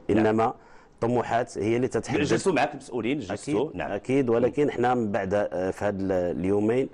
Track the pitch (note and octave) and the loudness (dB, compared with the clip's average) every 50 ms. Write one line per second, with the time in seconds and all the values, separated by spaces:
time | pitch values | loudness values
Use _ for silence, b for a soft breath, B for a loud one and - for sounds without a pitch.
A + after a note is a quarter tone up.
0 | - - G2+ G#2+ A2 G#2+ G#2+ A2 A2+ B2+ - B B B B B B B B - | -2 0 2 2 4 4 2 2 0 0 -2 B B B B B B B B -4
1 | A#2 A#2 B2 A#2 A2 - A#2 A#2 B2+ - - - G2 A2 A#2 A#2+ C3 B2 - A2+ | -2 0 0 0 0 0 0 0 0 -2 -4 -2 0 0 2 2 0 0 -2 -2
2 | - - C3 D3 D3 C3+ E3+ - - G3 E3 B2+ C#3 - - C3 - - - B2 | -2 -2 -2 -2 0 0 0 0 2 2 2 2 0 0 -2 -8 -12 -8 -6 -2
3 | G#2+ A#2 D3 D3+ G#2+ F2 G#2 - - C#3 D3 G#2 C#3 - - F2 D2+ E2 G2 G#2 | -2 -2 -2 -2 -4 -6 -8 -8 -4 -2 -2 -2 -2 -2 -4 -6 -6 -4 -6 -6
4 | - - C3 C#3 C3+ A#2+ A2+ A#2 B2 A#2 G2+ C#3+ D3 B2 - - A#2+ B2 B2+ B2 | -2 0 2 2 4 4 4 4 2 2 2 2 0 0 0 0 0 2 2 0
5 | A2+ G2+ G2 G#2+ G2 F#2 G2+ G2+ G#2 - - F2+ F#2 F#2+ F#2 - G2+ G#2 G2+ F#2+ | 0 0 -2 -2 -2 0 0 0 0 0 -2 -2 -2 -2 -2 -2 -2 -2 -2 -2
6 | G2 F#2 F#2+ F2+ F2 F2 D2+ C#2 F2 F#2+ G2+ G#2 G#2 A2 A#2 C3 C3+ - | -2 0 0 0 0 0 -2 -2 0 0 2 2 2 2 2 0 0 -2